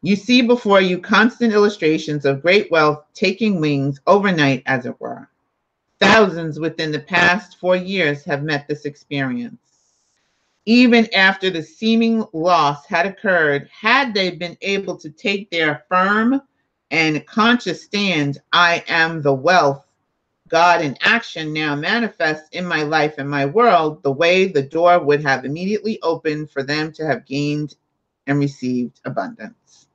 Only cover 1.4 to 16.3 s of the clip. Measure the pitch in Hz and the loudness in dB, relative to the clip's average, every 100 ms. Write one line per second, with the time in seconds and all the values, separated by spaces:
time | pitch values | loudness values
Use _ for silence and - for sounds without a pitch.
1.4 | 233 208 208 208 156 156 156 151 143 135 | 0 4 2 2 0 0 -2 -2 -2 0
2.4 | 170 196 208 165 151 143 _ - 190 190 | 2 2 2 2 2 0 _ -4 -4 0
3.4 | 220 185 156 143 139 139 - 196 202 170 | -2 0 0 0 -2 -4 -2 0 0 0
4.4 | 143 131 - 131 120 113 117 120 - _ | 0 0 -2 -4 -6 -12 -12 -14 -18 _
5.4 | _ _ _ _ _ _ 196 226 202 165 | _ _ _ _ _ _ 4 4 4 0
6.4 | 165 147 160 160 160 151 147 175 175 185 | -8 -6 -6 -6 -6 -6 -4 0 2 0
7.4 | - _ 180 185 180 196 160 143 180 143 | -4 _ -2 -2 -2 -2 -2 -4 -6 -6
8.4 | 151 147 - 147 147 143 _ 143 135 123 | -4 -6 -6 -8 -8 -14 _ -6 -4 -6
9.4 | 120 120 _ _ _ _ _ _ _ _ | -10 -16 _ _ _ _ _ _ _ _
10.4 | _ _ - 240 247 233 226 190 190 196 | _ _ 2 4 6 6 4 2 2 2
11.4 | 190 170 151 _ 220 226 226 226 214 160 | -4 -4 -10 _ 0 2 2 0 -4 -4
12.4 | 170 170 147 147 - 175 196 190 202 180 | 2 2 2 -2 -4 -2 -2 -4 0 2
13.4 | 151 143 143 - 220 254 269 202 185 160 | 2 0 -4 -6 0 2 0 -2 -4 -4
14.4 | 175 - 190 196 190 - 156 147 208 202 | -12 -8 -6 -4 -6 -10 -14 -8 -4 -4
15.4 | 202 170 156 147 _ 180 190 208 226 | -6 -2 -2 -2 _ 0 2 2 0